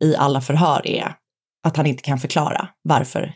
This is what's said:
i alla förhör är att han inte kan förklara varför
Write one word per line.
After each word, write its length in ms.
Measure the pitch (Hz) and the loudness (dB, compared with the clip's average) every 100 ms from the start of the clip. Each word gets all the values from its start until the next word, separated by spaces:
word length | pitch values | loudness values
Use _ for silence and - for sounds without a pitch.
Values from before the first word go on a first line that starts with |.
i 120 | 156 147 | 2 2
alla 260 | 143 135 | 2 0
förhör 460 | 127 147 170 143 - | 0 2 4 2 -2
är 280 | 113 - - _ _ _ _ | -4 -6 -10 _ _ _ _
att 140 | 160 160 | -2 0
han 80 | 151 | 0
inte 180 | 127 | -2
kan 160 | - 135 | -2 -4
förklara 480 | 139 156 151 - 185 _ | -2 -2 0 -2 -6 _
varför 500 | 160 - - - - | 0 2 0 -4 -6